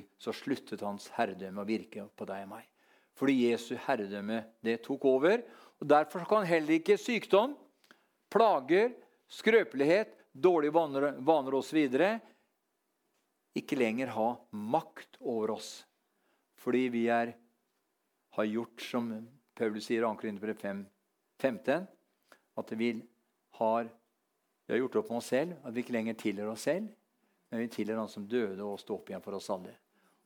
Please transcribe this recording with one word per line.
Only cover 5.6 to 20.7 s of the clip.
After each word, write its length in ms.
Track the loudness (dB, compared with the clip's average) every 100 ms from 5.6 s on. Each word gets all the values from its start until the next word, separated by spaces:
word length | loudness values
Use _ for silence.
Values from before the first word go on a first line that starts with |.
| -20 -4
Og 80 | 4
derfor 320 | 4 4 -4 0
kan 160 | 2 4
heller 320 | 2 4 2
ikke 160 | 4 2
sykdom, 580 | 2 -4 4 4 4 -2 -16 _ _ _ _ _ 0
plager, 640 | 4 6 4 4 4 4 -2 -20 _ _
skrøpelighet, 880 | -4 4 4 4 2 4 4 2 -8 _
dårlige 420 | 2 4 6 4
vaner, 360 | 2 2 2 0 0
vaner 380 | 2 4 4 -2
og 60 | 0
så 100 | 2
videre, 360 | 2 4 2 0 -8 _ _ _ _ _ _ _ _ _ _ _ _
ikke 220 | -8 -4 0
lenger 360 | 0 0 -4 -2
ha 120 | -2 -2 -8
makt 680 | -10 -2 -2 -4 -14 -20 -12
over 360 | -6 -2 -2 -4
oss. 240 | -10 -16 -20 _ _ _ _ _ _ _
Fordi 240 | 0 2 2
vi 140 | 0 2
er, 220 | 2 0 -6 _ _ _ _ _ _ _ _ _ -4
har 120 | -2
gjort, 320 | -2 -6 -10
som 300 | -6 -4 -4 -8 -12 -20 _ -4
Paulus 300 | -2 -2 -2
sier 140 | 0
i 40 | 0
andre 140 | -2
Korinterbrev 360 | -6 -6 -6 -6
fem 240 | -6